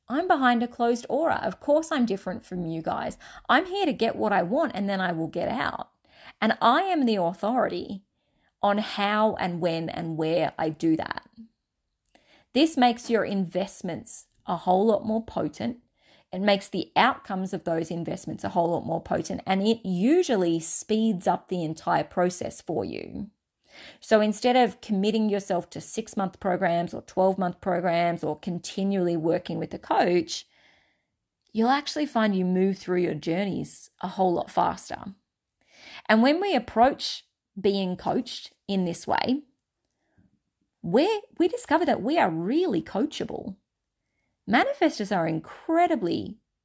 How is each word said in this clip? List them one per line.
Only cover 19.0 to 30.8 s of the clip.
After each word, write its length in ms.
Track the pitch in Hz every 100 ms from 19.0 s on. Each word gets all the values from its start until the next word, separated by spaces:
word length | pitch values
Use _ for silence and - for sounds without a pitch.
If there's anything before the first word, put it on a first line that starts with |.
potent, 400 | - - - 185 -
and 200 | 190 208
it 200 | 226 190
usually 760 | 180 226 349 349 214 175 165
speeds 680 | - - - 220 226 180 190
up 200 | 175 -
the 160 | 180
entire 400 | 156 156 - 160
process 560 | 151 - 180 - - -
for 240 | - 180
you. 460 | 95 50 50 - 208 _ _ _ _ - - -
So 180 | - 220
instead 380 | 214 208 247 254
of 240 | 226 -
committing 480 | - 196 208 226 214
yourself 400 | 202 196 175 -
to 100 | -
six-month 580 | - - 220 - 190 -
programs 540 | 196 180 185 170 170
or 80 | -
twelve-month 600 | - - 190 190 180 -
programs 600 | 190 180 180 170 170 165
or 140 | 151 151
continually 800 | - 170 - - 196 196 175 170
working 440 | 160 175 - 165
with 140 | 165
a 60 | 170
coach, 680 | - 320 202 175 165 - - _ _ _